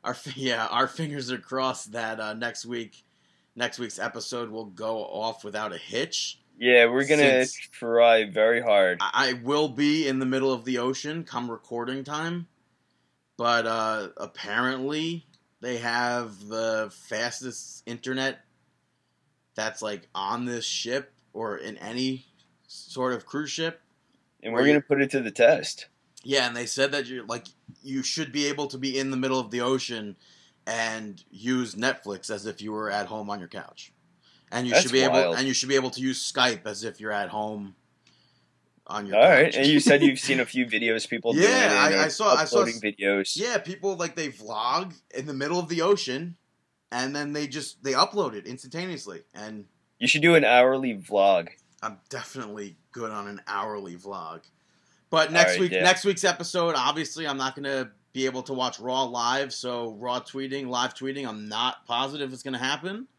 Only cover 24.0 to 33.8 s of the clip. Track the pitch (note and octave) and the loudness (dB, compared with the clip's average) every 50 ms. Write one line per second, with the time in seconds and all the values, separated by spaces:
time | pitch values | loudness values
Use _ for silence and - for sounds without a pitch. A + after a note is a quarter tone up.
24 | _ _ _ _ _ _ _ _ - A2 A2+ A#2+ C3 C#3+ D3 D3+ C#3+ _ D3 C#3 | _ _ _ _ _ _ _ _ -10 -6 0 4 6 6 6 6 6 _ 2 2
25 | C#3 C3 - C3+ B2 A2 - - A#2+ A#2 D#3 C#3 - - - - - - _ _ | 2 0 0 -2 -2 -2 2 6 8 8 8 6 2 -6 -8 -10 -14 -20 _ _
26 | _ _ _ - _ B2 C#3 C#3 B2+ B2 A#2 A#2+ A#2+ A2+ - C3+ C3+ C#3 C3+ C#3+ | _ _ _ -18 _ 0 2 2 2 2 0 -4 -6 -6 0 0 0 0 0 -2
27 | C#3 A#2+ C3 B2+ A#2 G#2 A2+ A#2+ - - - _ _ - - _ _ C#3 C3+ C3+ | -4 -6 -8 -10 -8 -6 -8 -8 -8 -12 -20 _ _ -20 -20 _ _ -6 -6 -4
28 | C3 - - E3 D#3+ C3+ B2+ D3 C#3+ C#3+ D3 D3 D3 C#3 - C3 B2+ C#3 B2+ C3+ | -4 -4 -4 -4 -6 -4 -2 -2 -2 -2 -2 -2 -6 -6 -6 -6 -6 -4 -2 -2
29 | C3+ C3+ C3+ B2+ C3 C3 C3 C3 B2 G#2+ A2+ B2 A#2+ B2 C3+ C3 - - A#2+ A2+ | -2 -2 -2 -2 0 0 0 0 -2 -2 -4 -2 0 0 0 0 -2 -4 -8 -8
30 | G#2+ G#2 F#2+ _ _ _ _ _ _ _ _ _ _ - A2+ A#2 A2+ A2+ A2 A2 | -10 -10 -14 _ _ _ _ _ _ _ _ _ _ -8 -4 -4 -2 -4 -4 -6
31 | A2 G#2+ G2 E2+ - _ _ G2 G2+ A#2+ B2+ B2+ B2 A2+ F#2 G2 A#2 C3 B2+ - | -10 -12 -16 -18 -20 _ _ -10 -4 -2 -2 -2 -2 -4 -6 -2 -2 -2 -2 -2
32 | - G2+ G2+ F#2 - - A2+ G2+ F#2+ A2 G#2+ - G#2 G#2+ G#2+ G#2+ A2 G#2+ G2 G#2 | -6 -10 -10 -10 -8 -8 -8 -8 -8 -10 -10 -10 -10 -10 -8 -6 -6 -4 -4 -4
33 | G2+ - A2 A2 G#2 G2+ G2+ G#2 F2+ E2+ - G2+ - - - - | -4 -4 -8 -10 -8 -8 -8 -10 -10 -14 -14 -14 -16 -16 -18 -20